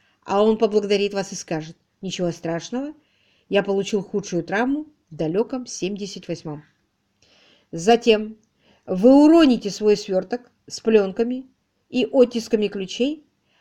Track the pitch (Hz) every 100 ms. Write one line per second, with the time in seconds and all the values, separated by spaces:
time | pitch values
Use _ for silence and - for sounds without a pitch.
0 | _ _ - 196 214 220 220 208 196 202
1 | 202 196 190 180 - 160 156 - _ _
2 | 190 180 175 170 170 165 - 247 285 311
3 | _ _ _ _ - 196 196 196 190 208
4 | 185 202 190 175 165 196 254 294 311 _
5 | _ 151 160 185 240 254 247 - 180 202
6 | 196 190 - 165 160 151 - _ _ _
7 | _ _ _ _ _ _ _ 165 180 233
8 | 240 214 214 - _ _ _ _ - 185
9 | 240 277 302 339 294 226 202 190 214 208
10 | 208 185 185 247 _ _ - - 226 214
11 | 190 185 233 254 262 _ _ _ _ 254
12 | - 269 247 233 - 214 202 202 190 -
13 | 269 311 _ _ _ _